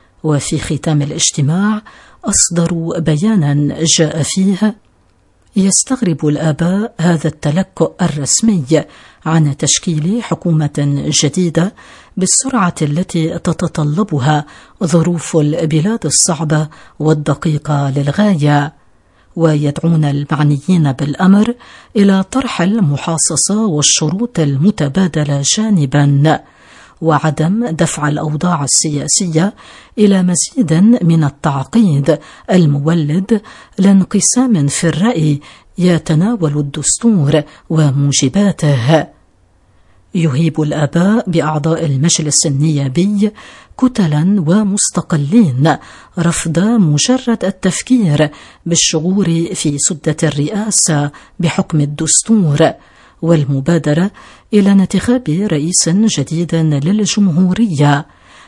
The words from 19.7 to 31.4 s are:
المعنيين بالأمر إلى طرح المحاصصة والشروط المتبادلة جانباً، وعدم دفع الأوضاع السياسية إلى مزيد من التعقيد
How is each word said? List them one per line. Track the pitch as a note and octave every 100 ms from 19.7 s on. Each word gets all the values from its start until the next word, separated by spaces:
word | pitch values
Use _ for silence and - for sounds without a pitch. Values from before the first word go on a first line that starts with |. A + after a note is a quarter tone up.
| - E3 D#3+
المعنيين | D3 C#3+ C#3+ D3+ D3 C#3+ - F3+ D3
بالأمر | B2+ C#3+ - F#3 G3+ A3+ A#3+ - - - G#3
إلى | G3+ F#3+
طرح | F#3+ C4 B3+ -
المحاصصة | F3+ A3+ D3+ C#3+ - D#3+ - D3+ - G#3+ A3
والشروط | D3+ C#3 - D3+ F#3+ A#3+ -
المتبادلة | D3 C3+ F#3+ G#3 C#3 F#3 F#3 D#3 C#3+ C#3 C#3 -
جانباً، | A3 F#3+ C3+ D3 C#3+ C#3 D#3 C#3+ - _ - - - _
وعدم | D#3+ D3+ D#3+ C#3+ D#3+ G#3+ A#3+
دفع | E3 E3 - D3
الأوضاع | D3 D#3 D3 F3+ D#3+
السياسية | C3+ - D#3 C#3+ D3 - F3+ D#3 G3 - - - - -
إلى | G#3 F#3+
مزيد | F3+ E3+ - C#4 E3+ E3 G#3+ B3
من | E3 E3
التعقيد | C#3+ -